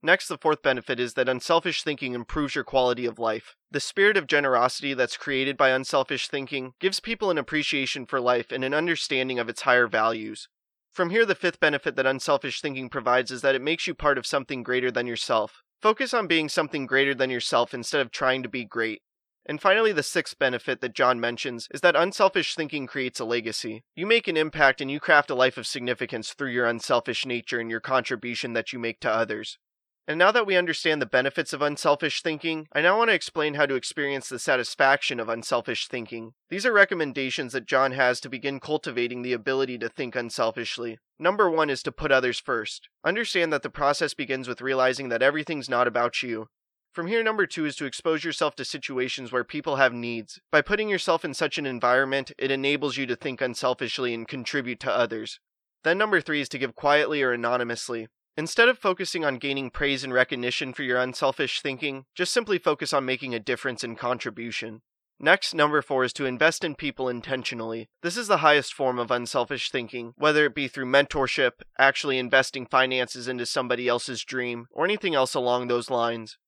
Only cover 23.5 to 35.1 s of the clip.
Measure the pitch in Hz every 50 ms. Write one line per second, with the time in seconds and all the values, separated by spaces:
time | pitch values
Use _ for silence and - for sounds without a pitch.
23.5 | 110 - - 120 107 107 _ _ _ - 170 202 226 233 220 - 170 156 156 156
24.5 | - 156 147 135 135 - 147 135 139 151 - - 165 147 147 - 147 - 127 131
25.5 | 127 - 117 - - 143 123 123 123 - 127 120 - 117 110 - - _ 143 135
26.5 | 120 123 123 117 117 117 - - 131 120 - - 120 - - 135 123 120 110 -
27.5 | - 120 117 113 113 113 _ - 131 131 120 - 135 113 101 120 120 110 - 127
28.5 | 139 147 135 - - 123 117 117 113 _ - 113 107 110 113 107 110 107 107 -
29.5 | - _ _ _ _ _ _ _ _ _ _ - 151 160 175 196 214 240 226 196
30.5 | 190 180 180 175 160 - - 170 160 151 139 113 - 131 127 139 135 - 156 -
31.5 | - 139 143 147 147 139 - 160 147 147 - 151 - - - 170 160 147 - 165
32.5 | 160 156 156 151 - 147 156 170 190 214 233 226 214 170 - - - 165 151 151
33.5 | 147 143 151 139 135 127 - - - - 143 139 139 139 127 - 131 123 - -
34.5 | 143 127 120 - - - 147 135 139 143 - -